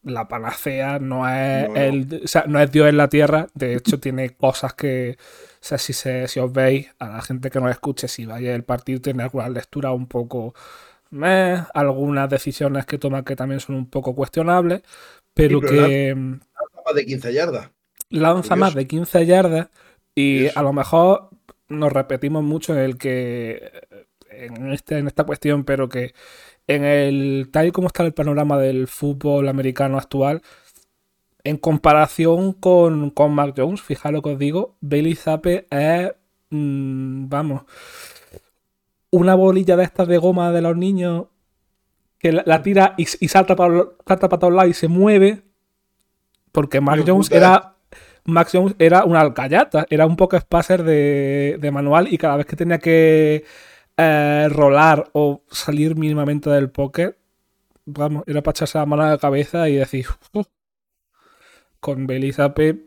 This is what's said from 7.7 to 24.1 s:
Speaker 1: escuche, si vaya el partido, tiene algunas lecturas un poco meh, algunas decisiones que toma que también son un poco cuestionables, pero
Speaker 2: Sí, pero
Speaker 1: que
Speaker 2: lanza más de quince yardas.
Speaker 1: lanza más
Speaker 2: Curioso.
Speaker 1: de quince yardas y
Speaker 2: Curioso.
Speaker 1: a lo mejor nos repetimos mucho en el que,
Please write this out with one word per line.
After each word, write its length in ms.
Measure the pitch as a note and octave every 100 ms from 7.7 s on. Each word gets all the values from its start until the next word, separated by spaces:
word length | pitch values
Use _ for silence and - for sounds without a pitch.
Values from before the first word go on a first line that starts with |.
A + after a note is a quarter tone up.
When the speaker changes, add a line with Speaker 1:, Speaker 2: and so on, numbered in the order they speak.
Speaker 1:
escuche, 360 | A#2+ C#3+ C3+ B2+
si 180 | - A2+
vaya 280 | A2+ B2
el 100 | A#2+
partido, 380 | A#2+ B2 - C3
tiene 220 | C3 B2+
algunas 260 | B2 C3+ A#2+
lecturas 440 | A#2+ - D3 C3+
un 140 | B2+ B2
poco 460 | B2 A#2+ B2+ A#2 - - - - _ _
meh, 520 | C#3+ E3 F#3+ F#3 F3+ D#3+
algunas 560 | - C#3+ C3+ C#3+ C#3+ C#3
decisiones 560 | C#3 - - C#3+ C#3 C3+
que 120 | C#3+
toma 260 | C#3 C3+ C3
que 100 | C3+
también 240 | C3 C3+
son 160 | - C3+
un 140 | B2+
poco 240 | C#3 C3 B2+
cuestionables, 680 | C3+ - E3 F3+ F3 F#3 _ - - _ _
pero 260 | - D3+ C#3+
Speaker 2:
Sí, 40 | C#3+
pero 180 | C#3+ C#3+
Speaker 1:
que 280 | C#3 C3+ C3+
Speaker 2:
lanza 680 | C3 C3 _ - - - -
más 100 | D3
de 100 | B2
quince 280 | C3+ A#2
yardas. 360 | C3 E3+ B2 F2+ _ _ _ -
Speaker 1:
lanza 460 | D#3 D#3+ F3+ F3 F3
más 160 | F#3+
Speaker 2:
Curioso. 60 | C#3+
Speaker 1:
de 100 | C3
quince 380 | D#3 F3 F3+ E3+
yardas 440 | F#3 F#3 D#3+ E3+ _ _ _ _ -
y 220 | C#3 C3+
Speaker 2:
Curioso. 220 | C3 -
Speaker 1:
a 20 |
lo 100 | C#3+
mejor 560 | C#3+ C3 E3 F3 G3 - _ _ _ _
nos 220 | D3+ D3+
repetimos 520 | C3+ C3 C3 C#3+ D#3
mucho 300 | D3+ D#3 D#3
en 60 | D3+
el 180 | C3+ B2+
que, 760 | C#3 B2+ B2 A#2+ A#2 - - - _ G2+ _